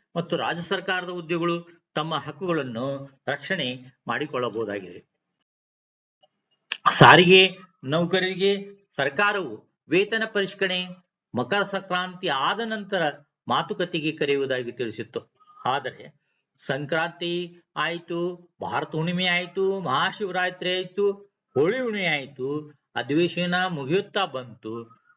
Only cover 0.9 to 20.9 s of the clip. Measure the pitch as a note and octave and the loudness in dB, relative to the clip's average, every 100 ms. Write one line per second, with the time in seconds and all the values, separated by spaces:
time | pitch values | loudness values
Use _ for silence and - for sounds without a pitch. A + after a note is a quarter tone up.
0.9 | F#3 F3 F3+ D#3+ E3+ E3+ E3+ - - _ | -4 -4 -8 -4 0 0 -2 -4 -20 _
1.9 | - D#3 D3+ C3+ D3 F#3 D#3+ C3 A2+ C3 | -6 -2 -4 -6 -6 -2 -2 -2 -4 -4
2.9 | C#3 C#3 - - - - F#3+ B2+ B2+ B2+ | -4 -10 -10 -6 -6 -4 -4 -4 -6 -12
3.9 | - - A#2+ D3 C3+ A#2+ G#2+ G#2+ G2+ F2+ | -12 -6 -4 -2 -2 -2 -2 -4 -4 -8
4.9 | F2 - _ _ _ _ _ _ _ _ | -14 -20 _ _ _ _ _ _ _ _
5.9 | _ _ _ _ _ _ _ - - - | _ _ _ _ _ _ _ -12 -2 2
6.9 | - B2+ D#3 F3+ F#3 F#3+ - - _ C3 | 8 10 12 10 8 8 2 -18 _ -2
7.9 | D#3+ E3+ F#3 F#3 F3+ G3 G3+ G3+ - _ | 0 2 2 0 0 0 0 -4 -18 _
8.9 | - C#3 F3+ G#3 G#3 D3 G#2+ - _ - | -4 -2 2 0 0 -4 -10 -16 _ -2
9.9 | E3 G#3 A3+ G#3+ G#3 F#3+ - F#3+ F3+ F3+ | 0 2 0 -2 -2 -2 -2 -2 -2 -6
10.9 | F3+ _ _ _ - B2+ G3+ F#3+ F#3+ F#3+ | -10 _ _ _ -4 0 0 0 -4 -2
11.9 | F3+ F3+ F3+ F#3 C3+ D3 G3+ A3+ A3 G3+ | -2 -2 -4 -2 0 0 0 -2 -6 -2
12.9 | G3 D#3 C#3 - _ - C3 C#3 F#3+ F3 | 0 0 -2 -10 _ -4 -2 -2 -4 -2
13.9 | E3+ D3+ D3+ C#3+ C#3+ C3+ B2+ A#2+ - A#2 | -2 -2 -2 2 2 2 -2 -4 -4 -6
14.9 | G2+ A2 A#2 - _ _ - - C#3 B2+ | -6 -8 -8 -10 _ _ -6 -2 -2 -2
15.9 | - D3 - _ _ _ _ - C3+ D3 | -10 -16 -20 _ _ _ _ -6 -4 -2
16.9 | E3 E3+ E3 E3+ F3 F3 F3 _ D3+ D3+ | -2 -2 -4 -6 -4 -6 -12 _ -4 -4
17.9 | E3+ E3+ E3+ F3 F3 - - - C3 D3+ | -4 -6 -4 -4 -6 -14 -12 -6 -4 -2
18.9 | D#3 E3 F3+ F#3 F3 F3+ F#3+ F#3+ G3 E3 | -2 -2 0 2 0 -2 -2 0 0 0
19.9 | C3+ F#3 F#3 G3+ F3+ F3+ F3+ F3 F#3 F#3 | 0 0 -2 -4 -2 -2 -2 -2 -2 -4